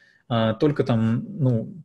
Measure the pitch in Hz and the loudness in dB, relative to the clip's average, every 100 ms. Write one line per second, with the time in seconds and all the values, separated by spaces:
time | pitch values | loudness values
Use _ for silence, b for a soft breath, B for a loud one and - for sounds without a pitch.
0 | b b - 117 110 110 151 147 131 117 | b b -4 0 0 2 0 2 0 2
1 | 113 117 - - 131 113 123 - | 2 0 -4 -2 0 0 -2 -12